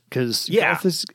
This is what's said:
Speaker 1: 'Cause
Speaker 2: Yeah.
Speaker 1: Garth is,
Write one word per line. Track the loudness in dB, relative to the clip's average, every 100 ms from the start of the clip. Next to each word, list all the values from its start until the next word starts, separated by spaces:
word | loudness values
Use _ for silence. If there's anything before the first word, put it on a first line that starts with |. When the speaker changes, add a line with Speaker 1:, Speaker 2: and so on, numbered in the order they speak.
| -8
Speaker 1:
'Cause | -4 -2 -2 -2
Speaker 2:
Yeah. | 2 2 2
Speaker 1:
Garth | 0
is, | -2 -6